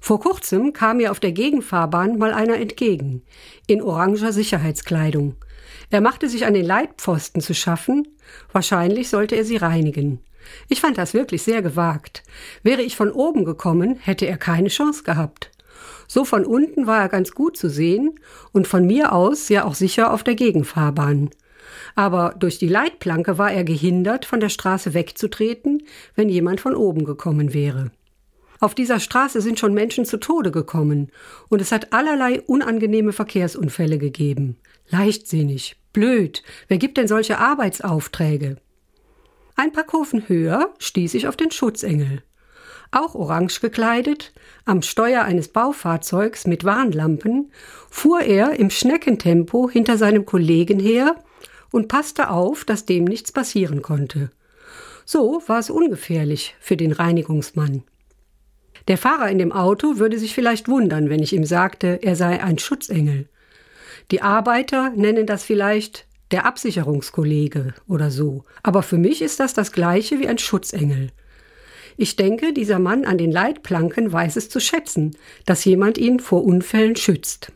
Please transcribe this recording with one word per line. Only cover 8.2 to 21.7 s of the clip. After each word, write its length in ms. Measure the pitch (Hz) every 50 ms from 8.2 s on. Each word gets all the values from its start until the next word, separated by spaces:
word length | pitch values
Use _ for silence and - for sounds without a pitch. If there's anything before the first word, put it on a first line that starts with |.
| _ - - - - -
wahrscheinlich 580 | - 190 175 - 202 175 170 180 202 247 254 247
sollte 260 | - 202 208 214 240
er 80 | 220 220
sie 140 | 220 233
reinigen. 640 | 214 180 165 165 165 160 151 143 151 143 143 131 123 - - - - - - - - -
Ich 140 | - 269 -
fand 160 | - 311 254
das 160 | 190 180 170 -
wirklich 300 | 220 277 - 180 165 -
sehr 180 | 220 226 226
gewagt. 600 | 190 170 139 170 170 165 156 151 - - _ - - - - - - - - - -
Wäre 180 | 214 262 247
ich 140 | 240 - -
von 160 | - 214 208
oben 340 | - 269 269 330 311 269 190
gekommen, 520 | 160 160 - - 180 160 175 175 226 262 247
hätte 240 | - - 190 - 196
er 120 | - 180
keine 320 | - - 180 170 165 190 202
Chance 340 | - - 294 302 294 294 -
gehabt. 480 | - 165 151 160 147 _ - - - _ _ _ _ - - - - - - -
So 180 | _ - 254 269
von 200 | 262 - 208 185
unten 420 | - 226 254 294 311 - 320 262
war 120 | 220 220 220
er 80 | 202 185
ganz 240 | - 190 185 - -
gut 220 | - 277 339 339
zu 120 | - - 170
sehen 500 | 143 143 160 170 180 214 269 311 311 - _ - - - - -
und 160 | _ 202 185
von 180 | - - 185 180
mir 280 | 175 214 277 302 - -
aus 360 | 175 180 208 285 294 - -
ja 160 | 214 202 -
auch 100 | 196 139
sicher 360 | - 190 185 - - 226 226
auf 120 | 226 214 -
der 120 | - 233
Gegenfahrbahn. 960 | 214 254 233 180 160 135 - - 165 151 147 143 156 147 143 147 143 147 143 - _ _ _ _ - - -